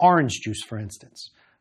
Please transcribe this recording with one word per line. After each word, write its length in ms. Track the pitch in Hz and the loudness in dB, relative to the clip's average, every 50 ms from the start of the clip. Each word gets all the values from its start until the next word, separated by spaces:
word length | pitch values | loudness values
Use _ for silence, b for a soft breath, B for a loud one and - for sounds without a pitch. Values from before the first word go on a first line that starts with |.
Orange 400 | - 180 180 170 147 123 104 - - | 4 4 6 4 2 0 -2 -6 -8
juice, 200 | 113 104 - - | -8 -8 -8 -10
for 160 | - 113 107 | -10 -10 -10
instance. 520 | 107 104 - - - - _ - - - _ _ _ _ _ _ | -10 -12 -14 -18 -20 -20 _ -20 -20 -20 _ _ _ _ _ _